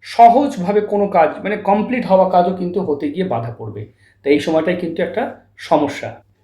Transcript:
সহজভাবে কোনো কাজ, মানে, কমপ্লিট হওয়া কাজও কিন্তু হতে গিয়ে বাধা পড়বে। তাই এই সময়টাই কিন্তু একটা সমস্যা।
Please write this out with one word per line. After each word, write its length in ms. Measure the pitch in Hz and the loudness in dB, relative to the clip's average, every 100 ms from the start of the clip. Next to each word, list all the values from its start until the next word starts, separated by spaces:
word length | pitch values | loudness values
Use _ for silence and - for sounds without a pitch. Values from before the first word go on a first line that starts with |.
সহজভাবে 800 | - - 233 240 226 190 180 208 | -6 6 8 8 0 -4 -2 -2
কোনো 260 | 208 202 196 | 0 -2 0
কাজ, 220 | 180 156 - | 2 2 0
মানে, 140 | 190 208 | -6 -4
কমপ্লিট 480 | 196 208 202 247 - | 0 0 0 -4 2
হওয়া 240 | 190 185 | 4 4
কাজও 240 | 180 185 | 4 2
কিন্তু 260 | 185 175 196 | -2 -4 -4
হতে 300 | 151 143 147 | -2 -2 -4
গিয়ে 180 | 180 180 | -4 -4
বাধা 280 | 117 117 - | -4 -6 -10
পড়বে। 300 | 107 104 107 _ _ _ | -12 -12 -14 _ _ _
তাই 100 | 139 | 0
এই 60 | 147 | 0
সময়টাই 360 | 170 160 170 - | 2 0 0 -4
কিন্তু 260 | 165 - | -6 -4
একটা 340 | 175 220 269 - _ - | -4 -4 -8 -10 _ -20
সমস্যা। 640 | - 151 143 - 113 - _ _ | -2 0 0 -6 -12 -14 _ _